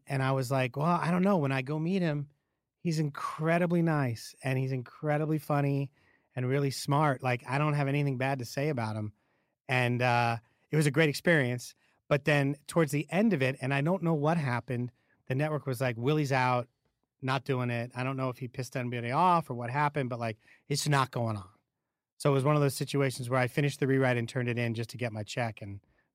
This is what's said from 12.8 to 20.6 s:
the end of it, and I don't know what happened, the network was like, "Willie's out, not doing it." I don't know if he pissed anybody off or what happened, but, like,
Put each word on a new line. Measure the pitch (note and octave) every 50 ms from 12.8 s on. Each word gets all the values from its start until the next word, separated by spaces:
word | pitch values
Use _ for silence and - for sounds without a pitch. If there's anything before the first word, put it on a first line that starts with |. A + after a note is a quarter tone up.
| E3 C3+
the | D3 D3 D3 -
end | E3 F#3 A3 A#3 F#3
of | C3+
it, | C3 B2+ C#3 -
and | C3 C3 C#3
I | C#3
don't | C#3+ E3 F#3+ F#3 E3
know | E3 E3
what | D3 C#3+ D#3 E3+
happened, | E3+ C#3+ C3 A#2+ A#2 - - B2+ A#2+ B2 B2 - _ _ _ _ _ _
the | - B2+
network | C3+ D3+ D3+ - C#3 -
was | C3+ B2+ A2+
like, | C3+ B2+ A#2
"Willie's | A2+ A#2 C#3 D#3 D#3 D3 B2+
out, | C#3 B2+ B2+ B2+ B2 B2 A#2+ - _ _ _ _ _ _ _ _ _ _
not | C3+ C3 C3 C#3 -
doing | - C3+ B2+ B2 A#2+
it." | A#2+ A#2 A#2 B2+ -
I | B2 B2+
don't | C3 C3+
know | C3 C3 C3
if | B2
he | - C3
pissed | A#2 - - B2 - -
anybody | C3+ A#2+ B2 B2 A#2+ A#2 A#2+
off | C3 D#3 F3+ F#3 F3 E3 - -
or | B2+
what | A#2+ A#2+ A#2
happened, | B2 D3 D3 D3 D3 D3+ C3 A#2+
but, | B2 A#2
like, | A#2+ A2+ G#2+ - _ _ - _